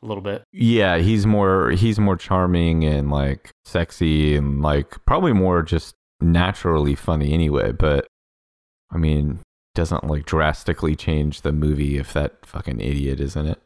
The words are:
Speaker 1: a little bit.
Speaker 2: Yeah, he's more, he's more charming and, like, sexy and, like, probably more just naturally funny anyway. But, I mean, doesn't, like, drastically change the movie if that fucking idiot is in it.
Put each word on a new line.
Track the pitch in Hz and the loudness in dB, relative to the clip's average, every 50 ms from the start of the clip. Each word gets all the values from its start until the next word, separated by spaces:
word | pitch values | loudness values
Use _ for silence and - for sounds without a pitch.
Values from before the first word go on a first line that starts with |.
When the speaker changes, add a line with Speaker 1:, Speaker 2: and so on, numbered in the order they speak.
Speaker 1:
a | - | -10
little | 110 107 98 | -10 -10 -8
bit. | 92 101 101 - - _ | -6 -8 -8 -8 -10 _
Speaker 2:
Yeah, | - - 117 113 117 110 101 92 87 | -4 0 2 4 4 4 4 4 2
he's | 85 87 104 113 107 98 | 2 2 2 2 2 2
more, | 110 107 104 101 95 95 95 80 60 | 2 2 4 4 2 2 2 2 2
he's | 76 90 110 117 104 107 | 2 2 2 2 2 2
more | 104 101 92 | 2 2 0
charming | 85 - - 95 92 90 90 87 85 85 82 82 80 80 | -2 -2 -2 0 0 2 2 2 2 2 2 2 2 2
and, | 76 76 71 71 71 | 2 0 0 -2 -2
like, | 71 71 69 69 67 - _ - _ _ _ | -2 -2 -2 -2 -4 -6 _ -20 _ _ _
sexy | - - 90 85 - - - 87 80 78 76 76 76 73 | -6 -4 -4 -4 -4 -4 -2 0 2 2 2 2 2 2
and, | 73 71 69 69 69 | 0 0 -2 -2 -2
like, | 73 76 73 73 69 - - - _ | 0 0 0 0 -2 -6 -14 -4 _
probably | - 127 175 190 165 117 | 0 2 2 2 2 2
more | 98 92 92 87 85 | 2 2 2 2 0
just | 82 80 87 80 - - - _ _ _ _ _ | 0 0 -2 -4 -4 -6 -20 _ _ _ _ _
naturally | - 85 82 85 90 92 104 - - 87 82 76 73 71 71 | 2 2 4 4 2 0 -2 -2 -2 0 2 2 2 0 0
funny | - - - 82 78 73 71 76 | -2 -2 -2 0 0 0 0 2
anyway. | 85 82 76 71 65 50 52 | 2 2 2 0 0 0 -2
But, | 62 - 80 78 71 67 - - _ _ _ _ _ _ _ _ _ _ _ _ _ _ _ _ | 0 0 2 2 2 0 -2 -6 _ _ _ _ _ _ _ _ _ _ _ _ _ _ _ _
I | - | -4
mean, | 85 80 78 76 73 73 73 67 87 - _ _ _ _ _ _ | 0 0 2 2 2 0 -2 -4 -8 -12 _ _ _ _ _ _
doesn't, | - 82 80 85 - - | -4 -2 -2 -2 -4 -2
like, | 78 76 76 76 | -4 -4 -4 -4
drastically | - - 78 78 78 78 - - - 80 - - 80 78 | -2 -2 0 0 0 -2 -2 -4 -6 -4 -2 -2 -2 -2
change | - - - 80 76 76 76 73 - | -2 -2 -2 -2 0 -2 -2 -4 -4
the | - 73 | -4 -4
movie | 76 76 76 76 73 71 73 71 69 | -2 0 0 0 0 0 -2 -2 -2
if | 69 69 - - | -4 -6 -4 -4
that | 73 71 - - _ - | -4 -4 -4 -6 _ -20
fucking | - - - - - 64 55 | -14 -14 -10 -8 -8 -8 -6
idiot | 50 65 71 69 69 67 67 67 | -4 -4 -4 -2 -4 -4 -4 -4
is | 71 69 - | -6 -6 -4
in | 76 76 | -4 -4
it. | 76 - - _ | -4 -6 -8 _